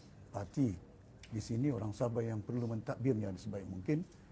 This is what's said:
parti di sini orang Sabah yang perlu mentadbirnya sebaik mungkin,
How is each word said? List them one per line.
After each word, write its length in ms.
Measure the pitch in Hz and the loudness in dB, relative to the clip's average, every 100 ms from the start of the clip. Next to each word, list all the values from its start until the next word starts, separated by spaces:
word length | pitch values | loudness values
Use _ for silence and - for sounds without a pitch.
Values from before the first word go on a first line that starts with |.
| - - - | -18 -18 -10
parti 400 | 101 101 - 127 90 - - - - - | -8 -4 4 4 2 -8 -20 -20 -18 -6
di 120 | 110 | -6
sini 320 | - 117 147 | 0 2 2
orang 240 | 117 110 101 | 2 0 0
Sabah 240 | 120 117 | 2 2
yang 240 | 117 110 | 0 0
perlu 240 | 101 120 117 | -2 0 0
mentadbirnya 640 | 113 127 - 127 110 101 90 | -2 -2 0 4 4 2 -2
sebaik 300 | 110 101 95 | -4 -6 -4
mungkin, 340 | 92 95 151 185 - - | -4 2 2 2 -10 -14